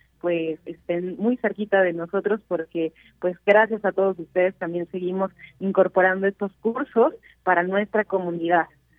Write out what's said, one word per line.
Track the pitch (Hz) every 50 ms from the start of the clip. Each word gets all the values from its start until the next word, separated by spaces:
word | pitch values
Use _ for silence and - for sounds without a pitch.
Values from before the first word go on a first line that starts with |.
| _ _ _ _
pues | - 175 170 170 165 160 156 - -
estén | - - - _ - 175 175 180 185 170 -
muy | 202 233 254 -
cerquita | - 208 196 - 208 202 - 196
de | 190 180 170
nosotros | 170 165 170 - 196 190 202 208 208 - -
porque, | 180 165 165 - - 170 160 160 - _ _ _ _ -
pues | - 180 180 - -
gracias | 202 202 214 220 214 220 208 -
a | 190 -
todos | 190 196 196 185 170
ustedes | 165 - - 180 180 190 190
también | - 185 165 170 175 170 -
seguimos | - 185 180 180 180 190 190 185 - - - - _ -
incorporando | 180 196 190 190 185 185 - 190 185 185 185 190 196 196
estos | 196 - 202 196 _ _
cursos | - 226 233 247 285 - - 226 233 320 - - _ - - _ -
para | 185 185 170 175
nuestra | 185 190 202 208 202 - 214 208
comunidad. | - - 190 180 175 170 165 165 170 175 170 165 - _ _ _ _ _